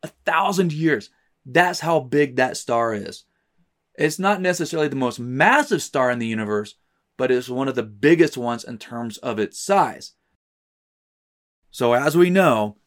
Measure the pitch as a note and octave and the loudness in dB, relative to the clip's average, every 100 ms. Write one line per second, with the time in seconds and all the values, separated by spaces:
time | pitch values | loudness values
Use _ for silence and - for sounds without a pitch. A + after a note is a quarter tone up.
0 | - _ - E3 G3 F#3+ F3+ D3+ D#3+ C3 | -16 _ -2 0 0 0 0 0 0 0
1 | - _ _ _ - C3 F3+ - D#3+ E3 | -4 _ _ _ -2 2 2 0 -2 -2
2 | C3 C#3+ C#3+ B2 B2+ - - A#2 A#2 G#2+ | 0 0 0 0 -2 -2 -4 -2 0 -4
3 | G2 - _ _ _ _ _ _ _ - | -8 -14 _ _ _ _ _ _ _ -4
4 | D#3 D3+ F#3+ G3+ F#3 F3 D#3+ D#3+ D3+ C3+ | -4 0 -2 0 0 -2 -4 -2 -2 -2
5 | B2+ A#2 A#2+ C3 F3 C4+ - F3+ - C#3 | -4 -4 -8 2 4 4 0 -2 -2 0
6 | B2+ A#2+ A2+ A2 G#2+ G#2 G#2 - _ _ | 0 0 -4 -4 -2 -4 -4 -14 _ _
7 | _ _ B2+ B2+ B2 B2+ C3+ B2 A2 G#2 | _ _ 0 0 0 -4 -4 -4 -6 0
8 | C#3 E3 D#3 - A#2+ A#2 - A2+ - A#2 | 4 6 4 0 -6 -6 -10 -16 -12 -10
9 | A#2 G#2+ C3 A2 G#2+ - - G3 D#3+ F2+ | -10 -8 -6 -4 -4 -6 0 2 2 -2
10 | - _ _ _ _ _ _ _ _ _ | -18 _ _ _ _ _ _ _ _ _
11 | _ _ _ _ _ _ _ - B2 A#2+ | _ _ _ _ _ _ _ -2 2 4
12 | C#3+ D#3 F3 F#3 F3+ A2+ G#2+ G#2 | 4 4 6 6 4 4 0 -6